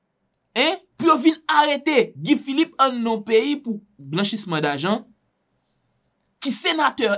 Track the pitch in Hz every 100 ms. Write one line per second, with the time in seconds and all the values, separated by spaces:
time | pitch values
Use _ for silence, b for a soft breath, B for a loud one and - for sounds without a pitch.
0 | _ _ _ _ _ 214 294 370 _ -
1 | 330 311 311 320 - 294 302 285 - 285
2 | - 131 160 294 - 277 320 - 269 247
3 | 226 220 208 220 269 294 233 214 - -
4 | 139 165 202 214 185 156 147 143 175 220
5 | - _ _ _ _ _ _ _ _ _
6 | _ _ _ - 277 - 359 320 285 -
7 | 220